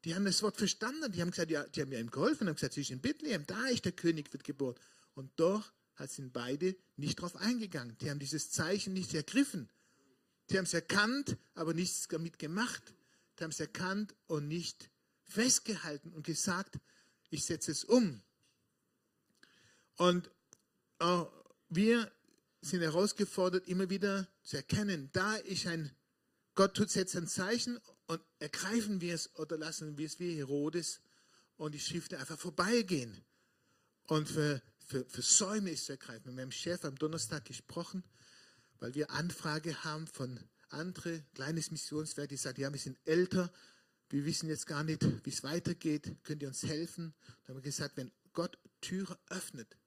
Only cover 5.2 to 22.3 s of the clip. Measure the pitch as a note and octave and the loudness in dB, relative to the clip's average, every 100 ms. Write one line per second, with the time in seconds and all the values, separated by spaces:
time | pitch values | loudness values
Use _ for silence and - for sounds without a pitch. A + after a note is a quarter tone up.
5.2 | C3+ - E3 G#3 G#3+ _ _ - C3+ - | -10 2 4 4 -4 _ _ -14 -10 -8
6.2 | C3 B2 A#2+ D3 F3+ F#3 _ - D3 - | -8 -6 -2 0 0 -2 _ -6 -2 -2
7.2 | F3 - G#3 B3 G#3 E3 A#2+ A#2 D3 C#3+ | -4 -2 0 0 -2 -6 -8 -6 -6 -4
8.2 | C#3 D#3 - - D#3+ G3+ G3 F#3+ F3+ D#3+ | -4 -4 -2 -2 2 0 0 -2 -2 -2
9.2 | D3 A#3+ C#4+ F#3 A#2 _ _ _ _ _ | 2 4 4 0 -8 _ _ _ _ _
10.2 | _ _ - F#3+ F3+ E3+ - G3 G#3 C4+ | _ _ 0 0 2 0 2 4 4 2
11.2 | C#4+ - _ - D#3+ E3 F3+ - - E3 | -2 -6 _ -4 0 2 0 -2 -4 -4
12.2 | E3 - D3+ F3+ A#3+ - - - _ _ | -4 -6 -4 -2 -2 -4 -12 -20 _ _
13.2 | _ - D#3+ - D3+ - F#3 G3 G#3 - | _ -8 -6 -4 -6 -2 -2 -2 -4 -8
14.2 | _ D#3 D3 E3+ E3 - - _ _ _ | _ -2 0 -2 -4 -10 -18 _ _ _
15.2 | - - B3 - - G#3 E3 D3 E3 E3 | -4 2 4 4 2 -4 -4 -8 -10 -8
16.2 | D3 D#3 - F3 G3 - _ _ _ _ | -4 -2 0 0 -2 -10 _ _ _ _
17.2 | _ D3+ - E3 - D3+ - A#3+ G#3 A2+ | _ -6 -2 -2 -2 -4 6 8 8 0
18.2 | _ _ _ _ _ _ _ _ _ _ | _ _ _ _ _ _ _ _ _ _
19.2 | _ _ - _ _ _ _ - F3 F3 | _ _ -20 _ _ _ _ 4 6 6
20.2 | - _ _ - _ _ _ _ E3+ F3 | 0 _ _ -20 _ _ _ _ 4 4
21.2 | D#3 - - - _ E3+ G#3+ A#3 A3 _ | 2 -10 -20 -20 _ 4 6 6 4 _
22.2 | _ | _